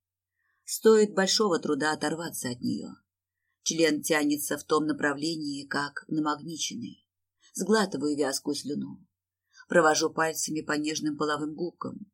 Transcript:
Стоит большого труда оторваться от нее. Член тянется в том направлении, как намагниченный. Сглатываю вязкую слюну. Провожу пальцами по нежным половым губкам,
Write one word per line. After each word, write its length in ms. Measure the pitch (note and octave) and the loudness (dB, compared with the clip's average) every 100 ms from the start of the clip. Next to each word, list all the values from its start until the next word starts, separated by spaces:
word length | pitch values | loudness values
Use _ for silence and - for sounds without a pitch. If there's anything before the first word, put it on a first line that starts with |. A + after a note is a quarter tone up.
| _ _ _ _ _ _ | _ _ _ _ _ _
Стоит 500 | - - A3 A3 G#3 | -10 4 6 8 6
большого 440 | - B3+ - G#3+ D#3+ | 4 2 4 2 2
труда 340 | D3+ C#3+ D3+ | 0 0 2
оторваться 580 | D3+ D3+ D#3 E3 D3 B2+ | 2 0 -2 -6 -6 -8
от 100 | B2 | -4
нее. 300 | - - - - _ _ _ _ _ _ | -4 -4 -8 -16 _ _ _ _ _ _
Член 400 | - D#3+ D#3+ D3+ | -4 2 2 2
тянется 540 | - D#3 D3 D3 - D3 | 2 2 2 0 -2 -6
в 80 | |
том 220 | - D#3 D3+ | 0 0 0
направлении, 800 | C#3 D3 C#3 D#3 D#3+ D3 C#3 C#3 | 0 -2 -2 -4 -4 -6 -8 -6
как 380 | C#3+ C#3+ - - | -4 -4 -8 -6
намагниченный. 960 | D#3 D3+ D3 E3 D#3+ - - - - _ _ _ _ _ | -2 0 -2 -6 -8 -8 -8 -12 -14 _ _ _ _ _
Сглатываю 640 | - F#3+ A3 G3+ C#3+ D3 C#3+ | -6 2 2 2 0 -2 0
вязкую 380 | C3+ C3+ - | 0 -2 -4
слюну. 500 | C#3 C3 C#3+ C3+ - _ _ _ _ _ - - | -4 -4 -6 -8 -12 _ _ _ _ _ -16 2
Провожу 420 | F3+ D#3 D3+ D#3 | 4 6 4 2
пальцами 500 | - D#3+ D#3 - D3+ | 0 -2 -2 -4 -4
по 120 | - | -4
нежным 440 | D3+ D3+ D#3 D3+ C#3+ | -2 -2 -2 -4 -2
половым 380 | D3+ D3 D3+ | -2 -2 -4
губкам, 560 | D#3 F3 - - - - | -6 -8 -8 -10 -10 -16